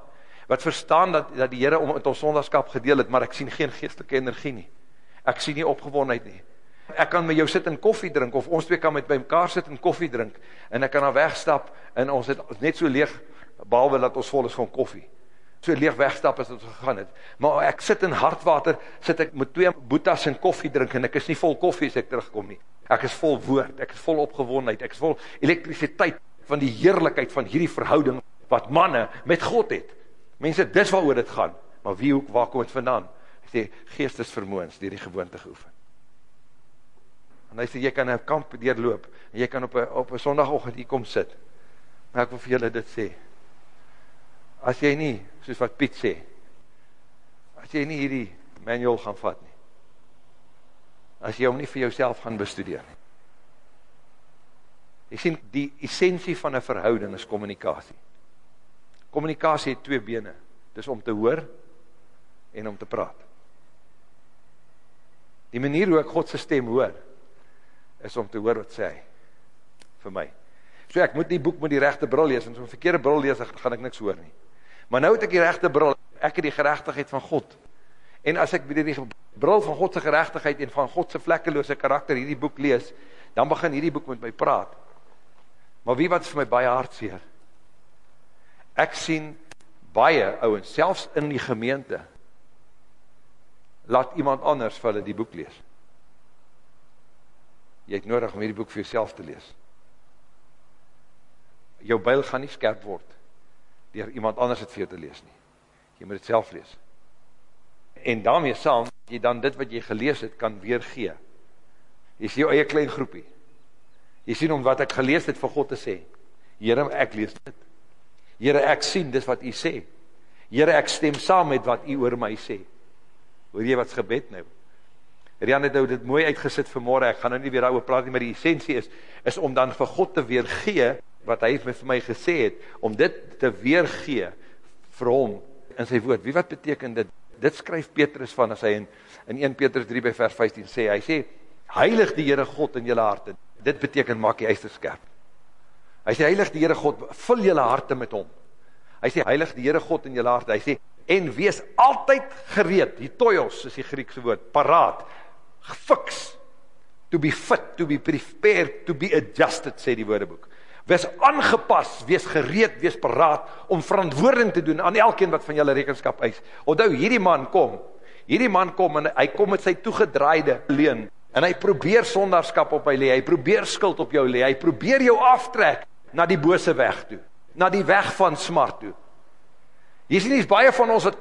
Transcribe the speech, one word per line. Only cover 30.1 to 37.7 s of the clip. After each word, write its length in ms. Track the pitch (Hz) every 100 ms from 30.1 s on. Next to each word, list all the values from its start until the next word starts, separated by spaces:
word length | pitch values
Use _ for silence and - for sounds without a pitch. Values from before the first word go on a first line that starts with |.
| - - -
Mense, 220 | 151 160 160
dis 240 | 185 202
waaroor 300 | 190 156 123
dit 80 | 113
gaan. 240 | - 85 - - - 98
Maar 100 | 95
wie, 160 | 135
hoe, 120 | 139 139 113
waar 140 | 120
kom 140 | 131 120
dit 100 | 131
vandaan? 320 | 123 120 - - - - -
Hy 20 |
sê, 100 | 120 104 - - -
"Geestesvermoëns 840 | 135 - 117 - 98 98 80 -
deur 120 | 98
die 80 | 98
gewoonte 400 | - 92 90 87
geoefen." 320 | 92 - - - - - - - - - - - - - - - - - - - -
En 80 | 113
hy 60 |
sê, 140 | 120